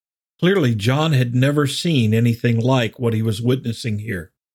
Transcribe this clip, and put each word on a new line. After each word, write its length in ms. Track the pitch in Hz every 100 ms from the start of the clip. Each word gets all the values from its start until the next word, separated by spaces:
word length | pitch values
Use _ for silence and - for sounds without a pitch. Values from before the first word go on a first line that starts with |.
| _ _ _ _
Clearly, 360 | 170 196 131 110
John 380 | 107 135 160
had 200 | 135 120
never 320 | 123 135 147 139
seen 480 | - 175 147 110
anything 460 | 113 120 113 120 113
like 400 | 123 131 110 -
what 140 | 117
he 100 | 110
was 180 | 113 104
witnessing 580 | 120 131 120 110 117 104
here. 340 | 107 92 87 _ _